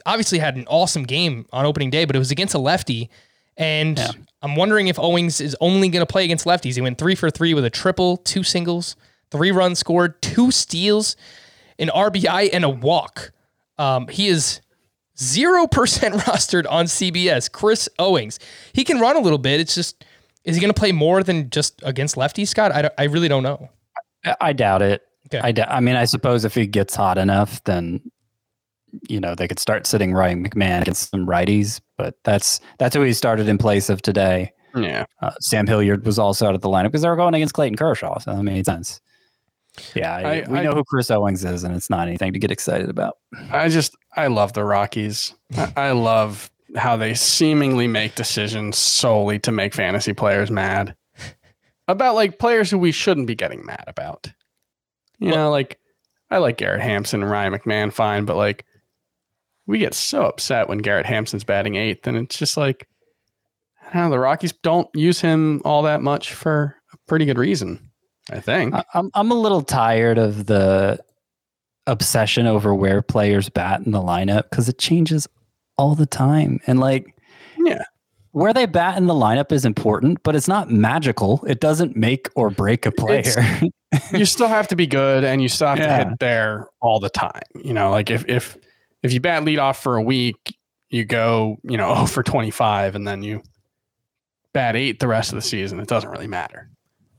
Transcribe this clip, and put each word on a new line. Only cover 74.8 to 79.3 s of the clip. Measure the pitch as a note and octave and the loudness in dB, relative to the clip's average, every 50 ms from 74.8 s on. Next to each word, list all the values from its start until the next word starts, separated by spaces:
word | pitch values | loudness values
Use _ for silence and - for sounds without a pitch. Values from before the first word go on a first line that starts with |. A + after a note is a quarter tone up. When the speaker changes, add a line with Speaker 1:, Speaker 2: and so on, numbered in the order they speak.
| - - E3+ F3 D#3+ D#3 D#3 D3+ - - _ _ _ _ _ _ _ _ _ | 0 2 2 2 2 2 0 -2 -4 -6 _ _ _ _ _ _ _ _ _
Speaker 2:
all | - C#3+ D3 D3+ | 0 2 2 2
the | D#3 D3+ | 2 0
time. | - - - C3 C#3 D3+ D#3 D3+ C#3 - - - | 0 0 0 2 2 4 4 2 2 0 -2 0
And, | - B2+ B2+ | 2 2 4
like, | C3 C3+ C3+ C3 - - _ _ _ _ - - - - - | 4 2 2 0 -2 -8 _ _ _ _ -20 -20 -20 -10 -2
Speaker 3:
Yeah. | D#4+ E4+ E4 - - - - _ _ _ _ _ _ _ _ | 0 0 0 0 -2 -8 -14 _ _ _ _ _ _ _ _
Speaker 2:
where | - D3 F3 G#3+ A3 | -2 0 2 4 4
they | C4 B3 | 4 2
bat | F#3 D#3 E3+ E3+ F#3 F#3 | 2 2 2 2 2 2
in | F#3+ F3+ | 2 2
the | F3 E3 | 4 4
lineup | C#3 A2+ G#2+ | 4 4 4